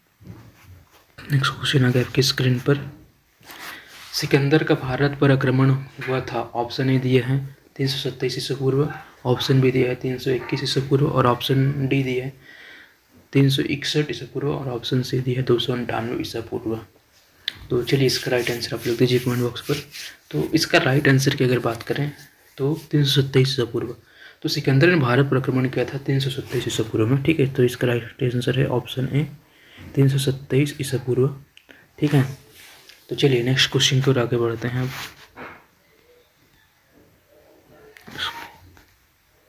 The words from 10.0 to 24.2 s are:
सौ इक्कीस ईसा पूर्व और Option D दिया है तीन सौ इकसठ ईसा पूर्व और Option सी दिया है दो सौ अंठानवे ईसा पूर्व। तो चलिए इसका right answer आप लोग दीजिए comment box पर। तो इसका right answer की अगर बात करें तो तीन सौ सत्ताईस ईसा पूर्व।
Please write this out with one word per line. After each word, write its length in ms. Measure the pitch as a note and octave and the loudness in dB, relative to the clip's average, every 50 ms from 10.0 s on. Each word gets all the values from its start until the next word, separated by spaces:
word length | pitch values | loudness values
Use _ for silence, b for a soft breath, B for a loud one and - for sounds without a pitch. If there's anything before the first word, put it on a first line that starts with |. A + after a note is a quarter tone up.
| - C3 B2+ B2+ | -4 -6 -4 -4
सौ 140 | - C#3 | -2 -2
इक्कीस 320 | C3 A#2+ - - - C3+ C#3 | -2 -2 -2 -4 -6 -4 -4
ईसा 180 | C3 - C#3 C3+ - | -2 -2 -2 -2 2
पूर्व 180 | C#3+ C3+ C#3+ D3+ | 2 2 2 2
और 180 | - C3 B2 B2 | 2 4 4 4
Option 600 | A#2+ B2 - - C#3 C3+ C3+ C#3 C#3+ C#3+ C#3 C3 | 2 2 0 0 2 2 2 2 0 0 0 0
D 140 | C3+ C#3 C3 | 0 0 0
दिया 220 | B2+ B2+ B2 B2+ | 0 -2 -4 -4
है 80 | C#3 C3+ B B B B B B B B B B B B B B _ _ - _ - - | -6 -10 B B B B B B B B B B B B B B _ _ -20 _ -2 2
तीन 160 | C#3 C#3 C3+ | 4 4 4
सौ 140 | C3+ C#3+ D3+ | 4 2 0
इकसठ 480 | - - C#3 - - - D3+ D3+ - | -2 -4 -4 -4 -2 0 0 -2 -2
ईसा 140 | B2+ - C#3 - - | -4 -10 -10 -10 -8
पूर्व 180 | C3+ C#3 C#3+ | -6 -4 -4
और 160 | D3+ C#3+ C#3 C3+ | -4 -4 -4 -6
Option 320 | B2 A#2 - - C3+ B2+ B2 | -6 -6 -4 -2 0 0 0
सी 160 | - - B2 | 0 -2 -2
दिया 200 | A#2+ C3 B2 B2+ | -2 -2 -2 -2
है 40 | B2+ | 2
दो 120 | - B2 A#2 | 2 2 2
सौ 140 | A#2 - B2+ | 2 -2 -4
अंठानवे 480 | B2 A#2+ A#2 A#2+ A#2 A2+ A#2 B2 A#2 | -4 -4 -4 -4 -4 -4 -4 -4 -6
ईसा 200 | A2 - - A#2 A2+ | -6 -6 -8 -10 -8
पूर्व। 360 | - - - - G#2+ A2 A2+ G#2+ - _ _ _ _ _ B B B B B B B - - - - | -6 -8 -6 -4 -4 -6 -6 -8 -14 _ _ _ _ _ B B B B B B B -12 -12 -8 -4
तो 120 | C3+ B2 A#2+ | -2 -2 0
चलिए 240 | - D3 C3+ C3+ B2+ | 2 2 2 2 2
इसका 240 | A#2+ - - C3+ | 2 0 -2 -2
right 200 | B2+ B2 A#2 A#2+ | -2 0 0 -2
answer 240 | B2 A#2 A2 - A#2+ | -4 -4 -6 -8 -8
आप 120 | A2+ - A#2+ | -6 -4 -2
लोग 100 | A#2+ A2+ | 0 2
दीजिए 220 | B2+ A#2+ B2 B2 | 2 2 2 2
comment 220 | B2 B2+ B2 A#2+ | 0 0 -2 0
box 200 | A#2+ A#2+ A#2 - | -2 -2 -4 -6
पर। 200 | - - C#3+ D3 - - B B B B B B B - | -6 -6 -6 -6 -6 -12 B B B B B B B -6
तो 180 | - D3+ D3+ - - | -4 -4 -2 0 0
इसका 240 | D#3+ D#3+ - - E3+ | 0 0 2 2 2
right 280 | - C3+ C3 C#3 - C#3 | 4 4 2 4 4 4
answer 280 | C#3 C3 C3+ C#3 C#3 | 4 4 4 2 0
की 80 | - C3+ | 2 2
अगर 160 | B2 B2+ B2 | 2 2 2
बात 220 | - A#2+ A2+ A2+ - | 0 -2 -4 -4 -4
करें 280 | - A#2+ C#3 C#3+ D3 C#3+ - - - _ _ _ _ _ - | -6 -4 -4 -4 -6 -6 -12 -20 -20 _ _ _ _ _ -4
तो 160 | C3+ C#3 D#3 - - - | -2 -2 -2 -4 -6 -2
तीन 120 | - D3 C#3+ | 2 2 2
सौ 180 | C3 - C#3+ | 4 2 2
सत्ताईस 280 | C3 - - C3+ C3 C3 | 2 2 4 2 2 2
ईसा 160 | - - A#2+ | 2 -2 -4
पूर्व। 300 | A2+ - A#2+ - - - - B B B B | -2 -2 -6 -6 -6 -10 -12 B B B B